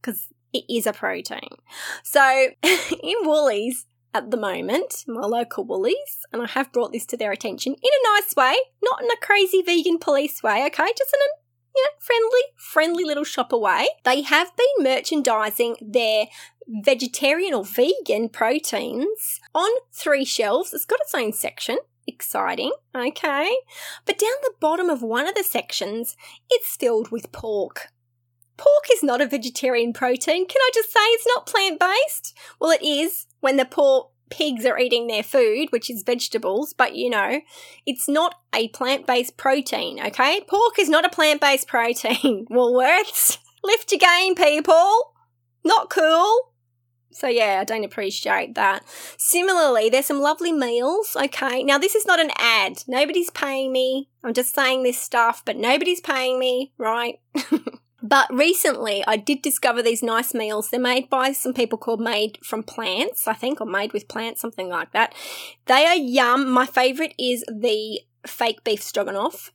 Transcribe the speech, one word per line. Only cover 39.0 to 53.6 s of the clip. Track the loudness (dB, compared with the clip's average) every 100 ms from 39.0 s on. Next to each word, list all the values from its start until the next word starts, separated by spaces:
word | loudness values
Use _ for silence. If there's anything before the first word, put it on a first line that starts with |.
| 0 -2 -2 -4
protein, | 0 0 0 -6 -6 -8 -10
okay? | 0 2 0 0
Pork | 2 2 2
is | 2
not | 4 2
a |
plant-based | 2 2 4 4 2 0
protein, | 0 0 -2 -2 0 0 0 0
<laughs> |
Woolworths. | 2 4 4 4 4 2 0 -2 -2 _ _
Lift | 0 0 2
your | 4
game, | 4 4 2 4
people. | 4 4 6 6 6 4 2 _ _ _ _ _
Not | 2 2 2
cool. | 2 4 6 6 4 0 _ _ _ _ _ _
So, | -8 -2
yeah, | 2 2 0
I |
don't | -2 -4 -6
appreciate | -6 -6 -6 -2 -2 -2 0
that. | 0 0 -8 -18 -18 -6
Similarly, | 0 2 2 4 4 4 4
there's | 2 2
some | 0
lovely | 0 0 -2
meals, | 0 0 0 0 -2 -2 -2
okay? | -4 -2 -4 -2
Now, | 2 2
this | 2 0
is | 2
not | 2
an | 2 0
ad. | 2 2 0 -4 -6
Nobody's | -2 0 0 -2
paying | -4 -6 -4